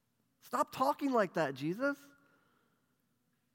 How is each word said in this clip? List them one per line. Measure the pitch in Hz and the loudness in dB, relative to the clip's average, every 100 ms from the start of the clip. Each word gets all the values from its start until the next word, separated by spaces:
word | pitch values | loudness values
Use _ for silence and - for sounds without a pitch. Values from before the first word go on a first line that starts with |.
| _ _ _ _ | _ _ _ _
"Stop | - 247 294 | -6 -4 -4
talking | - 262 285 277 | 0 0 2 2
like | 247 190 | 2 2
that, | - 147 | 2 -2
Jesus." | 139 147 196 277 277 - - _ _ _ _ _ _ _ _ _ _ _ _ _ | -2 -4 -2 -2 -4 -10 -20 _ _ _ _ _ _ _ _ _ _ _ _ _